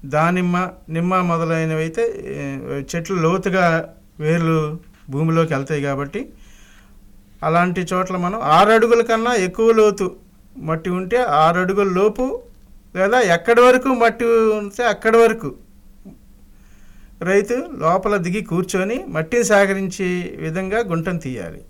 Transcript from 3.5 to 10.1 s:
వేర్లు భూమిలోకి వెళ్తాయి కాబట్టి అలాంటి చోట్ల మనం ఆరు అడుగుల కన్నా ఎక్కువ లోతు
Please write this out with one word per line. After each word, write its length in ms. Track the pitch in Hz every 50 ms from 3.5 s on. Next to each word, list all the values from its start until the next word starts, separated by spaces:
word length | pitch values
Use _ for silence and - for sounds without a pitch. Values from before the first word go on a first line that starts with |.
| 180 190 180 170 160 165 160 - - - _ _ _ -
వేర్లు 600 | 151 156 160 170 165 160 160 160 156 151 156 170 - - - _ - -
భూమిలోకి 440 | 131 139 160 160 160 165 165 160 151
వెళ్తాయి 280 | 135 139 135 156 147
కాబట్టి 520 | 139 143 139 135 143 139 - 208 262 - - _ - - - - - - - - - - - - - - - - _ _ - - 160
అలాంటి 440 | 156 160 170 175 180 175 185 175 165 180
చోట్ల 240 | 180 185 185 185
మనం 240 | 180 175 180 202 226
ఆరు 300 | 135 143 156 170 202 208
అడుగుల 300 | 226 226 220 233 233 233
కన్నా 320 | 233 226 226 226 226 240 247
ఎక్కువ 380 | 220 185 180 185 - 220 226
లోతు 440 | 226 220 214 214 196 - 196 180